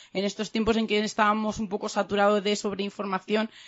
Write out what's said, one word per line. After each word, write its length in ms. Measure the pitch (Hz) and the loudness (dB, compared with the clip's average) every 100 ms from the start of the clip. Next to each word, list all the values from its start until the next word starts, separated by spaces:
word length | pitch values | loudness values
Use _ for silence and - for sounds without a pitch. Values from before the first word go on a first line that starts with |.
| - | -8
En 140 | 190 202 | -2 -2
estos 260 | 208 202 | -4 -4
tiempos 240 | 226 214 220 | 0 2 2
en 100 | 220 | 2
que 120 | 208 | 0
estábamos 600 | 214 - 208 214 214 214 | 0 2 2 2 -2 -4
un 120 | 202 | -4
poco 180 | 202 - | -4 -2
saturados 560 | 202 202 202 202 208 | -2 0 2 4 4
de 100 | 196 | 2
sobreinformación 960 | 208 208 196 202 - 196 185 - 214 220 - | 0 -2 -4 -6 -6 -4 -4 0 0 -2 -8